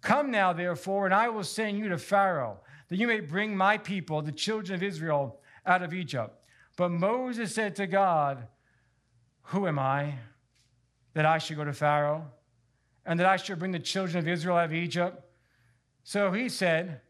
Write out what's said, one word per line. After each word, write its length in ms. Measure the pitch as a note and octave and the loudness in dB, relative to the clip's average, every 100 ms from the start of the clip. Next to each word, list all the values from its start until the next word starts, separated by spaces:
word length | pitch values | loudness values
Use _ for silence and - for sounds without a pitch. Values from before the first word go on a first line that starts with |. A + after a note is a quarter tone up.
Come 300 | - B3+ C#4+ | 2 2 2
now, 220 | A3+ F#3+ | 2 2
therefore, 540 | E3+ F3+ E3 - G3 G3 | 2 -2 -4 -4 -2 2
and 80 | |
I 140 | F#3+ A#3 | 4 2
will 160 | A3 | -2
send 320 | F3+ - A3 G3+ | -6 -4 -2 -2
you 120 | G#3+ | -2
to 100 | E3+ | -4
Pharaoh, 600 | - G3 G3 E3+ A#2+ G2 - - _ | 2 4 4 2 -4 -8 -18 -20 _
that 100 | F#3 | -2
you 120 | A#3+ | 0
may 120 | A3 | 0
bring 360 | D#3+ E3+ G#3+ G3+ | -2 -2 -2 2
my 220 | F#3+ G#3+ | 4 2
people, 440 | G#3+ G3 D#3+ D#3 | 0 -6 -2 -4
the 100 | D3+ | -4
children 440 | D3 - A3 F3+ F#3 | -6 -4 -4 -4 -4
of 60 | |
Israel, 580 | G3 E3 D#3+ D3 C#3 - _ - - | -4 -4 0 0 0 -6 _ -12 2
out 160 | F3+ | 2
of 100 | F3+ | 2
Egypt." 480 | F3+ F3 G#3 A2 - _ _ _ - | -6 -4 -4 -4 -8 _ _ _ -2
But 140 | F3+ | 0
Moses 640 | E3+ F#3+ A#3+ B3+ A#3 A3 | 2 2 0 -2 -4 -4
said 220 | G#3+ G#3+ G3 | -2 -4 -2
to 100 | G3 | 0
God, 600 | G3 G3 E3 D3 C3+ A#2 _ _ _ _ _ _ _ _ _ | 4 4 4 2 -2 -10 _ _ _ _ _ _ _ _ _
"Who 240 | - F3+ F#3+ | -6 -2 0
am 120 | D3 | 0
I 420 | C3 C#3 D3 C#3 A2+ _ _ _ _ _ _ _ _ | 0 0 -2 -8 -14 _ _ _ _ _ _ _ _
that 120 | D#3+ D#3 | 2 4
I 120 | D#3+ | 4
should 180 | - D3+ | 0 -6
go 80 | |
to 80 | D3 | -6
Pharaoh, 600 | C#3 D3 D3 D3 D#3 D#3 - _ _ _ _ _ _ | 0 2 2 2 -2 -6 -18 _ _ _ _ _ _
and 140 | - E3+ | -4 2
that 80 | F3+ | 4
I 100 | F#3+ | 4
should 220 | F#3 F#3 | 0 -6
bring 140 | F#3 | -4
the 80 | F3 | -4
children 380 | - G3 F#3 E3+ | -4 -2 -2 -2
of 100 | E3 | 0
Israel 280 | F3 E3+ F3 | -2 2 2
out 100 | E3+ | 2
of 60 | |
Egypt?" 520 | D#3+ F3 E3+ F3 - - _ _ _ _ _ _ _ | 0 -4 -2 -2 -4 -20 _ _ _ _ _ _ _
So 280 | - G3+ G3+ | -6 0 2
he 160 | F#3+ B3 | 2 -4
said 540 | - F3+ D#3+ F3+ C#3 _ | 0 2 2 0 -10 _